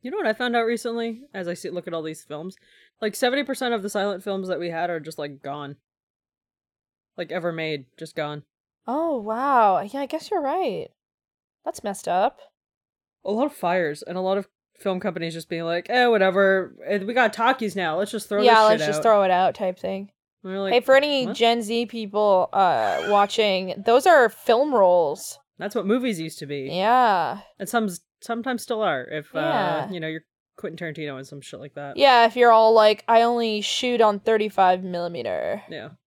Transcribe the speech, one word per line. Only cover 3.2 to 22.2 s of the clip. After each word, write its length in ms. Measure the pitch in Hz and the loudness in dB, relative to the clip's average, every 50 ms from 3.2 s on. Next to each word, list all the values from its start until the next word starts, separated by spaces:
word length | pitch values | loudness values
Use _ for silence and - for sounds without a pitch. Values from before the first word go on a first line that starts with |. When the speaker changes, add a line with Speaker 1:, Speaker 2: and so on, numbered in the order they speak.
| - 247 254 277 285 | -2 0 0 -2 -4
Speaker 1:
percent 280 | - 269 - 262 240 | -4 -6 -6 -4 -4
of 100 | 233 220 | -4 -4
the 80 | 190 208 | -4 -6
silent 340 | - 208 190 202 196 180 196 | -4 -4 -2 -2 -4 -6 -6
films 240 | 208 196 190 190 185 | -6 -6 -6 -4 -6
that 100 | 180 143 | -6 -6
we 120 | 175 175 | -6 -6
had 200 | 165 165 175 175 | -6 -4 -4 -4
are 80 | 175 165 | -4 -6
just, 180 | 147 156 156 - | -8 -10 -12 -10
like, 240 | 147 143 143 139 | -10 -10 -12 -12
gone. 340 | _ 143 139 147 143 139 143 _ _ _ _ _ _ _ _ _ _ _ _ _ _ _ _ _ _ _ _ _ _ _ _ _ _ _ _ | _ -12 -10 -10 -10 -12 -14 _ _ _ _ _ _ _ _ _ _ _ _ _ _ _ _ _ _ _ _ _ _ _ _ _ _ _ _
Like, 140 | - 175 156 | -12 -10 -8
ever 220 | 160 185 165 175 | -8 -6 -6 -6
made, 340 | 165 165 160 156 156 143 131 _ _ | -6 -4 -6 -6 -6 -8 -10 _ _
just 200 | _ 160 160 _ | _ -16 -12 _
gone. 260 | - 151 147 147 151 147 _ _ _ _ _ _ _ _ | -8 -8 -6 -8 -12 -14 _ _ _ _ _ _ _ _
Speaker 2:
Oh, 320 | - 247 294 330 339 302 247 | -6 -4 -4 -2 -2 -4 -4
wow. 600 | 202 208 220 233 262 285 277 247 220 208 190 165 | -4 -6 -6 -4 -2 2 4 4 6 4 4 2
Yeah, 200 | - 208 - 277 | -2 -4 -6 -8
I 60 | 285 | -6
guess 240 | 262 - 320 - - | -6 -6 -8 -6 -4
you're 100 | 427 359 | -4 -4
right. 460 | 294 269 294 370 381 269 190 165 - - _ _ _ _ _ _ _ _ _ _ _ _ _ _ _ | -2 -2 -2 -2 -2 -4 -4 -6 -10 -12 _ _ _ _ _ _ _ _ _ _ _ _ _ _ _
That's 200 | - 339 - - | -12 -12 -8 -8
messed 240 | 214 196 - - - | -8 -8 -8 -6 -2
up. 320 | 175 180 202 269 - _ - _ _ _ _ _ _ _ _ _ _ _ _ _ _ _ _ | 0 0 0 0 -2 _ -20 _ _ _ _ _ _ _ _ _ _ _ _ _ _ _ _
Speaker 1:
A 60 | - | -4
lot 160 | 208 220 269 | -2 -2 -2
of 60 | 294 294 | -2 -4
fires 480 | - - 175 175 185 175 151 147 151 | -4 -4 -2 0 0 -2 -2 -4 -8
and 160 | - - 170 185 | -12 -10 -8 -4
a 20 | |
lot 160 | 185 185 196 202 | -2 -2 -2 -2
of 100 | 196 _ _ _ _ _ _ | -4 _ _ _ _ _ _
film 220 | _ - 202 185 185 | _ -6 -4 -4 -4
companies 360 | 180 208 165 165 165 165 160 | -4 -6 -6 -4 -8 -6 -8
just 140 | 165 160 _ | -10 -10 _
being 140 | 175 165 | -8 -6
like, 260 | 170 165 170 175 175 - | -4 -2 -4 -4 -4 0
"Eh, 180 | 226 254 247 | 2 2 4
whatever. 680 | 247 233 208 190 190 180 196 196 190 190 190 185 135 - - - | 4 4 4 2 2 4 4 4 4 4 2 -2 -6 -12 -16 -6
Eh, 140 | 139 202 202 | -4 -4 -4
we 160 | 190 202 240 | -2 -2 0
got 180 | 254 247 214 | 2 2 2
talkies 440 | 214 - 233 240 269 262 226 208 160 | 2 0 0 0 0 0 -4 -6 -4
now. 200 | 196 180 160 156 | -4 -4 -2 -2
Let's 140 | 170 202 208 | -2 -4 -4
just 180 | - 214 - - | -6 -10 -8 -4
throw 140 | 208 202 | -2 4
Speaker 2:
Yeah, 120 | 214 247 226 220 | 6 6 8 8
Speaker 1:
this 60 | 220 214 | 8 6
Speaker 2:
let's 120 | 214 214 | 4 4
Speaker 1:
shit 60 | - 151 | 2 -2
Speaker 2:
just 100 | - - | -2 2
Speaker 1:
out." 40 | - | 4
Speaker 2:
throw 180 | 233 214 208 | 4 4 6
it 80 | 196 185 | 4 4
out 240 | 185 180 190 175 - | 4 4 2 2 0
type 240 | - 208 185 185 - | -2 -4 -4 -4 -4
thing. 320 | - 190 190 190 202 202 _ _ _ _ _ _ | -8 -8 -8 -8 -10 -14 _ _ _ _ _ _
Speaker 1:
And 100 | _ 190 | _ -10
we're 60 | 185 196 | -8 -6
like, 120 | 196 190 | -2 2
Speaker 2:
Hey, 80 | 185 247 | 2 2
for 160 | - - 269 | 4 6 4
any 300 | 269 285 294 285 269 254 | 4 6 2 -2 -2 -2
Speaker 1:
"What?" 100 | 226 226 | -4 -2
Speaker 2:
Gen 260 | - 233 233 233 240 | 0 2 2 2 0
Z 240 | 226 202 233 233 240 | -2 -4 -4 -4 -4
people, 640 | 220 - 233 220 202 202 208 | -6 -8 -12 -12 -6 -2 0